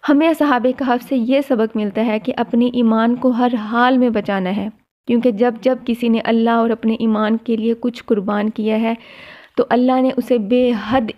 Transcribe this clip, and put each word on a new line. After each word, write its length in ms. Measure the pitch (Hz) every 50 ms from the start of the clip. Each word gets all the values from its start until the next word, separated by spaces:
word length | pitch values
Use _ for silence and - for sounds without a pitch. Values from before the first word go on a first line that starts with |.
| -
हमें 200 | - 294 285 320
असहाब 440 | 330 320 311 302 294 262 247 226 254
कहफ 300 | 262 - 277 247 240 247
से 140 | 247 - 285
ये 260 | 254 226 233 262 277
सबक 340 | 285 - 262 214 226 220 -
मिलता 260 | 220 214 208 190 220
है 160 | 226 240 214 220
कि 120 | 220 254
अपने 400 | - - 233 - - 233 240 247 240
ईमान 400 | 240 240 220 220 226 226 233 247
को 160 | 247 - 262 247
हर 220 | 226 240 247 247
हाल 400 | 226 214 208 233 233 240 254 262
में 140 | 254 254 247 226
बचाना 360 | 208 202 - 202 196 185 180
है, 200 | 190 202 196 214 - _ _ _ _ _ _
क्योंकि 240 | - 240 233 233 254 220
जब 260 | 196 240 247 233 233
जब 220 | - 254 254 254 254
किसी 260 | - 233 226 240 233
ने 100 | 226 226
अल्लाह 360 | - - 233 226 226 233 233
और 140 | 233 226 233
अपने 260 | 220 220 - 220 226 -
ईमान 360 | 220 226 214 208 214 214 226 220 -
के 100 | - 226
लिए 160 | 220 220 226 233
कुछ 260 | 233 233 247 233 -
कुर्बान 480 | - - 233 202 185 202 208 208 208 220
किया 260 | 220 - 214 214 214
है 200 | 220 226 226 233 233 - - - - - - - - - - _
तो 60 | - -
अल्लाह 360 | - - 247 247 254 254 262
ने 100 | 254 262
उसे 260 | - - 247 - 254 240
बेहद 720 | 202 190 247 247 254 247 240 202 196 214 233 269 233 208 -